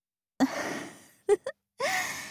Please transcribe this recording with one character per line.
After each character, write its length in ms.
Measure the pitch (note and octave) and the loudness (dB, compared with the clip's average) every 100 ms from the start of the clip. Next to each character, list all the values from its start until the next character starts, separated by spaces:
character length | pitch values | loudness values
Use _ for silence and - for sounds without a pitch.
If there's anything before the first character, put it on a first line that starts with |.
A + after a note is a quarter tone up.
| _ _ _ _ | _ _ _ _
<laughs> 1160 | C4+ - - - - - - _ - G4+ - - _ - D5 F#5 F#5 - - | 0 0 -4 -6 -10 -16 -20 _ 2 2 2 -12 _ -4 0 0 -2 -6 -12